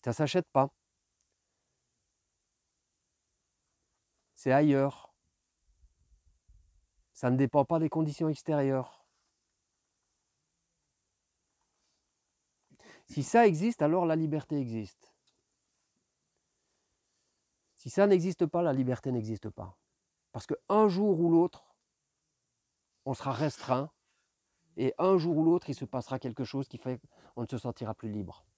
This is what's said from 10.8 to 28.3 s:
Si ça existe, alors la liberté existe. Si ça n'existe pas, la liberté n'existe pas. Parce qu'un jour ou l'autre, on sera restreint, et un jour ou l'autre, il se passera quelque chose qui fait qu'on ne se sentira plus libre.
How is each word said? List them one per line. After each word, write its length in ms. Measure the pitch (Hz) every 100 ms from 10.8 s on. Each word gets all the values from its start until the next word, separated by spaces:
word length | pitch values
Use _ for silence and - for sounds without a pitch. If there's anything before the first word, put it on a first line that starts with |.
| _ _ _ _ _ _ _ _ _ _ _ _ _ _ _ _ _ _ _ _ - - _
Si 180 | -
ça 240 | 135 233 226
existe, 340 | 156 214 233
alors 240 | 151 175 170
la 80 |
liberté 460 | 160 160 151 - 147
existe. 520 | 123 113 101 - _ _ _ _ _ _ _ _ _ _ _ _ _ _ _ _ _ _ _ _ _ _ _ _ _ _ _
Si 160 | _ -
ça 160 | - 202
n'existe 400 | 185 175 175 170
pas, 160 | 175
la 100 | 170
liberté 380 | 131 127 123 139
n'existe 400 | 123 110 107 107
pas. 260 | - 92 - _ _ _ _ _
Parce 160 | 120 -
qu'un 400 | 147 _ 208 214
jour 320 | 180 208 170
ou 140 | 170
l'autre, 420 | 165 175 - _ _ _ _ _ _ _ _ _ _ _ _ _ _ -
on 80 |
sera 180 | 131 139
restreint, 580 | 117 151 - - 127 156 _ _ _ _ _ _ _ _ -
et 180 | 131 -
un 200 | 180 190
jour 180 | 160 156
ou 80 |
l'autre, 240 | 160 175 -
il 60 |
se 100 | 135
passera 360 | 135 127 - 131
quelque 240 | 127 113
chose 240 | 123 135 139
qui 100 | 123
fait 220 | 131 127 - _ -
qu'on 80 | -
ne 60 | 117
se 100 | 123
sentira 340 | 123 - 110
plus 160 | 110 110
libre. 380 | 104 90